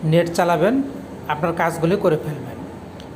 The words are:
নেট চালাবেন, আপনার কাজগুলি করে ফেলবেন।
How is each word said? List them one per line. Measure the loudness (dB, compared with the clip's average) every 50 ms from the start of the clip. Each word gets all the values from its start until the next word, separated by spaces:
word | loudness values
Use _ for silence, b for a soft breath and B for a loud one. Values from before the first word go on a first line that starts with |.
| 0
নেট | 2 4 4 4 2
চালাবেন, | 2 2 2 4 4 4 4 4 2 2 0 -2 -6 -12 -14 -14 -14 -10 -6 -6
আপনার | -4 -2 -2 -2
কাজগুলি | 0 2 0 0 2 2 2 4 4
করে | 4 4 4 2
ফেলবেন। | 2 0 -4 -6 -6 -8 -10 -12 -12 -12 -12 -14 -14 -16 -16 -16 -16 -16 -16 -10